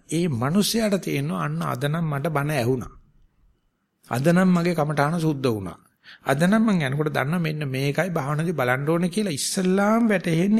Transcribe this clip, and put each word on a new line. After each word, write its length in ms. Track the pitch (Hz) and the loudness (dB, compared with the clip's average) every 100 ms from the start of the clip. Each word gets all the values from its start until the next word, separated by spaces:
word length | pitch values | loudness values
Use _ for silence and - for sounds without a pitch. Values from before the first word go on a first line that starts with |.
| - | -4
ඒ 200 | 160 175 | -2 0
මිනිස්යාට 680 | 117 127 190 196 226 220 190 | 0 0 2 2 0 0 0
තේරෙනවා, 420 | - 147 143 185 | -2 -4 -2 -4
අන්න 200 | 151 160 | -4 -4
අද 200 | 156 127 | -4 -2
නම් 220 | 143 160 160 | -2 -2 -2
මට 260 | 139 160 | -2 -2
බණ 200 | 147 143 | -2 0
ඇහුණා. 400 | 151 117 127 90 - _ _ _ _ _ _ _ _ _ _ - | 0 0 0 -4 -16 _ _ _ _ _ _ _ _ _ _ -6
අද 160 | 117 156 | 0 4
නම් 240 | 175 190 | 4 4
මගේ 260 | 175 170 160 | 4 2 0
කමඨාන 440 | 151 147 143 170 | 0 0 0 0
සුද්ධ 280 | 160 139 127 | -2 0 -2
වුණා. 300 | 107 90 - _ _ - - | -2 -6 -12 _ _ -20 -8
අද 200 | - 139 | -2 2
නම් 220 | 180 220 | 4 4
මං 180 | 226 185 | 2 0
යනකොට 280 | 135 143 151 | 0 -2 -2
දන්නවා 280 | 139 135 180 | -2 -2 -2
මෙන්න 280 | 160 151 139 | -2 -4 -4
මේකයි 420 | 131 139 143 185 | -2 -2 0 -2
භාවනාවේ 440 | 165 135 151 170 | -2 -2 -2 -2
බලන්න 360 | 151 123 127 143 | 0 0 0 0
ඕනේ 200 | 170 180 | 0 0
කියලා 240 | 214 202 | -2 -4
ඉස්සල්ලාම 720 | 135 - - 185 190 202 226 233 | -4 -4 0 2 2 2 2 2
වැටහෙන්නේ 500 | 190 175 165 196 | 2 0 0 2